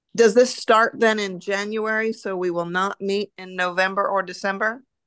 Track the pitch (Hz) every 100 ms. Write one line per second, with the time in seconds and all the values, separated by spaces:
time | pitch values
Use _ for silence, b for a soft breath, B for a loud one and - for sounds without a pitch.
0 | _ 185 226 226 247 - - 220 226 -
1 | 220 214 196 180 - 196 208 220 220 220
2 | 220 220 202 185 180 170 170 180 196 -
3 | 196 202 202 - 185 185 180 175 190 196
4 | 196 196 180 175 196 196 220 247 _ _